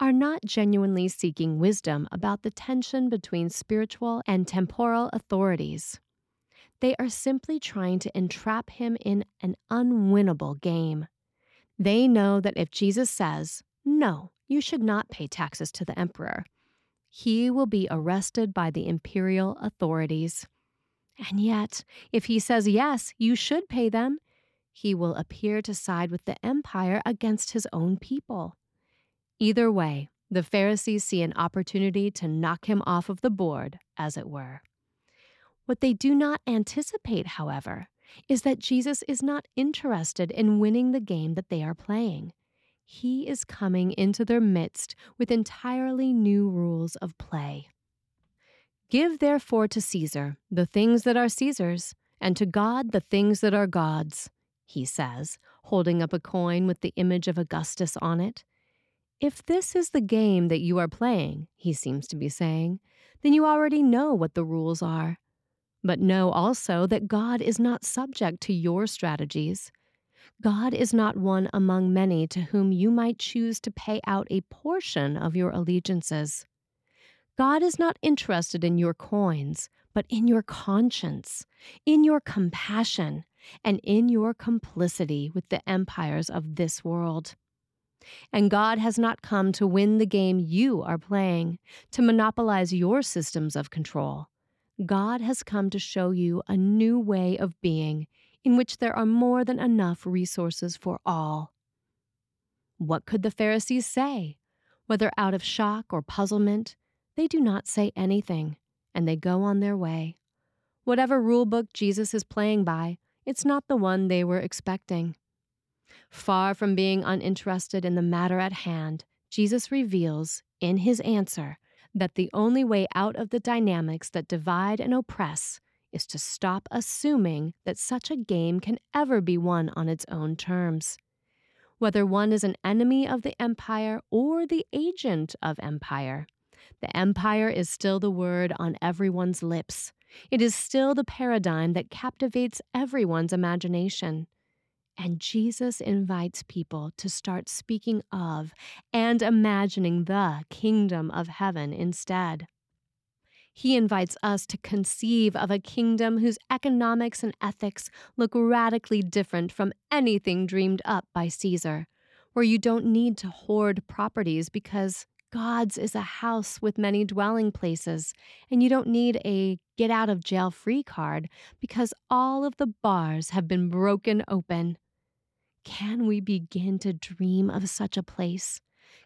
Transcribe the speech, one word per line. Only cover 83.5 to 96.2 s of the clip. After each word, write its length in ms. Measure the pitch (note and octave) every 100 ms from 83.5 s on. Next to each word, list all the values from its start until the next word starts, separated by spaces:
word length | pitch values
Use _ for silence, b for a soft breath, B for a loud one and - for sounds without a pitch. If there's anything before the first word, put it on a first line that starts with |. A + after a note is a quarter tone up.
| B
and 160 | A3 G3
in 260 | - G#3 A#3+
your 240 | A3+ A3
complicity 960 | A#3 A#3 A#3 - E3 F3 - D#3 D3 D3
with 180 | F3+ -
the 200 | - -
empires 640 | F#3+ F#3 - D#3 D3+ E3
of 240 | F3 D#3 D3+
this 280 | D#3+ -
world. 520 | E3+ E3+ E3+ D#3+ D#3+ - _ _ _ _ _ _ B B B
And 160 | G#3+ G3+
God 300 | G3+ A3 A3+
has 180 | A3+ A3
not 240 | A3+ -
come 300 | - G3+ F#3+
to 160 | F#3+ G3+
win 320 | F#3+ G#3 A3
the 80 | G#3
game 320 | G3+ F#3+ F#3
you 420 | D#3+ F3 C4+ G3
are 160 | - E3
playing, 640 | F#3 G3 F#3+ E3+ E3 F3 _ B B
to 100 | -
monopolize 720 | A#3 A3+ G#3+ A#3+ A3 G3 F3+
your 300 | F3+ F3 C4
systems 520 | - F3 D3 D#3+ D#3 D3
of 140 | D3
control. 600 | E3 D3 D3 C#3+ C#3 D#3 _ _ _ _ - F3
God 360 | G3 G#3 B3
has 200 | A#3 B3+
come 280 | - G#3 G3
to 100 | G3+
show 320 | - F#3+ F3+
you 320 | F3+